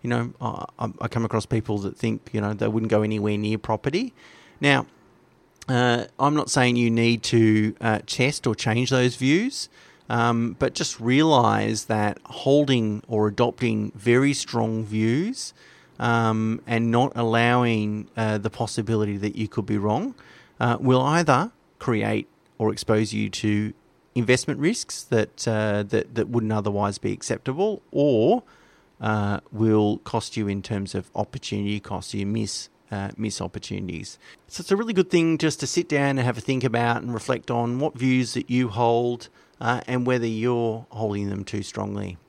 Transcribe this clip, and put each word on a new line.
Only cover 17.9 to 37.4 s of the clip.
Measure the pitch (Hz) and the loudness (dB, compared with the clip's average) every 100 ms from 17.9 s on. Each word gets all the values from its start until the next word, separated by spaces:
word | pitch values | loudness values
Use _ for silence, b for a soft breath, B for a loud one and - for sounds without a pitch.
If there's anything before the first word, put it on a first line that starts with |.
| 107 - | -4 -8
uh, | - 110 107 | -4 -2 0
the | 104 | -4
possibility | - 113 - 110 110 104 101 | -4 -6 -4 -2 0 0 -2
that | 104 | -4
you | 101 107 | -4 -4
could | - | -4
be | 104 107 | -2 -2
wrong, | 104 113 254 - B B B _ | 0 0 -2 -10 B B B _
uh, | 120 117 | 0 2
will | 127 127 | 4 4
either | 131 165 156 131 214 _ _ _ | 4 2 4 4 2 _ _ _
create | - 110 107 107 - _ _ _ | -2 0 0 -2 -4 _ _ _
or | 110 | -2
expose | 104 - 107 110 | 0 0 2 2
you | 107 101 | -2 -4
to | - 107 104 107 - _ _ _ | -2 0 0 -2 -8 _ _ _
investment | 123 113 127 - 139 | -2 2 2 0 -2
risks | 151 240 - - | -2 -2 -8 -12
that, | - 117 104 - - | -2 0 0 -4 -2
uh, | 107 107 104 | 0 0 -2
that, | 101 110 - | 0 -2 -2
that | 117 - | -4 0
wouldn't | 120 107 | 0 0
otherwise | 107 104 101 101 101 | -2 -2 -2 -2 -2
be | 104 | -6
acceptable, | 101 - 110 - 143 208 208 _ | -6 -6 -6 -4 -2 -2 -4 _
or, | - 147 113 123 240 - b b b b _ | 0 4 4 4 2 -2 b b b b _
uh, | 110 107 101 104 _ | -2 0 0 -4 _
will | 107 110 107 104 - | 0 4 4 4 0
cost | - 117 - - | -4 -6 -4 -4
you | 101 | -4
in | 98 | -4
terms | - 101 98 | -4 -6 -4
of | 95 - | -8 -8
opportunity | - 104 - - 104 101 104 | -8 -6 -8 -6 -4 -4 -4
costs. | - 95 - | -6 -10 -6
You | 101 101 | -6 -4
miss, | 110 104 - - _ _ | -4 -4 -8 -12 _ _
uh, | 101 98 - | -8 -8 -6
miss | 110 - | -8 -6
opportunities. | 90 - - 98 92 82 - - B B _ | -10 -10 -10 -8 -8 -10 -12 -18 B B _
So | - | -14
it's | - | -2
a | 196 | -2
really | 233 | 0
good | 190 180 | 0 2
thing | 170 165 160 | 2 2 2
just | 160 - | 0 -2
to | 127 | -2
sit | - 175 | -2 0
down | 147 139 135 | 0 2 2
and | |
have | 123 117 | 0 -2
a | |
think | 123 131 | -2 -2
about | 131 117 139 120 | 0 0 0 0
and | 120 | -2
reflect | 117 - 120 | -6 -2 -4